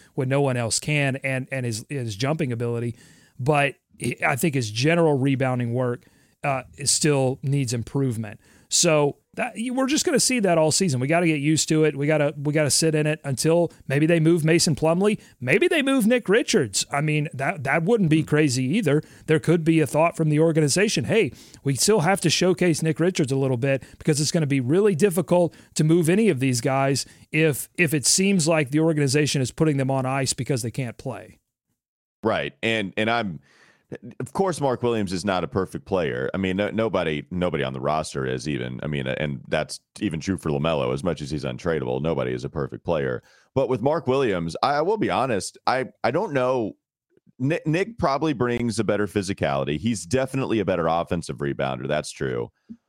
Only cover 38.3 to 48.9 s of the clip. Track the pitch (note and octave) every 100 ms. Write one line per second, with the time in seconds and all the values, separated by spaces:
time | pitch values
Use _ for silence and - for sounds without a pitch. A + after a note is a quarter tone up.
38.3 | B1+ D2+ C2+ B1 B1+ D2+ C#2+ B1+ C2 D2+
39.3 | C2+ - D#2 D2+ - _ - G#2 D#2 G2
40.3 | F2+ D#2 C#2+ D#2+ D2+ B1 C#2 E2+ D2+ C#2
41.3 | D2+ C2+ B1+ F2 D#2 B1 C2 D#2+ C#2+ B1+
42.3 | B1 C#2 C#2+ C2+ B1 - D#2+ C2 A#1+ -
43.3 | _ _ C3+ A#2+ B2 C3+ D#3+ B2+ C3+ B2+
44.3 | F2+ E2 D2+ B2+ D3 E3 A3 G#2+ F#2 C3
45.3 | G2+ - - - B2+ A#2 _ A2+ D3 G#3+
46.3 | C#3 B2+ C3 G#2 - _ _ _ _ _
47.3 | - C3 E3+ D#3 D#3+ G3+ A#3 D#3 C3 D#3
48.3 | B2+ B2 A#2+ A#2+ G#2 G2